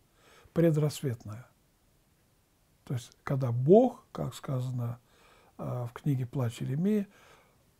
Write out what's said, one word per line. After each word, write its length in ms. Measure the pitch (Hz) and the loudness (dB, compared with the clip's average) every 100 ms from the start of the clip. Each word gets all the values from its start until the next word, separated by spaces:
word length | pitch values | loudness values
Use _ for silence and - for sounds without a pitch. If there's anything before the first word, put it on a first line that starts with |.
| _ _ - - - | _ _ -20 -20 -8
предрассветная. 920 | - 165 151 147 - 139 117 104 107 - _ _ _ _ _ _ _ _ _ _ _ _ _ - | 2 4 4 0 -2 -6 -6 -10 -14 -16 _ _ _ _ _ _ _ _ _ _ _ _ _ -8
То 100 | 127 | -8
есть, 160 | - - | -8 -16
когда 280 | - 139 131 | -6 -2 -2
Бог, 520 | 120 131 208 254 - - | 0 6 8 8 0 -14
как 220 | - 147 | -8 -6
сказано, 680 | - - 131 127 123 120 120 _ _ - - - - | -8 -6 -4 -4 -4 -6 -8 _ _ -20 -20 -20 -12
э, 280 | 143 123 120 | -8 -6 -8
в 60 | |
книге 320 | - 151 131 127 | -6 -2 -2 -2
«Плач 360 | 143 120 - | -4 -4 -4
Иеремии», 460 | 131 139 190 214 196 - - - _ _ _ | -6 -2 0 0 -2 -10 -20 -20 _ _ _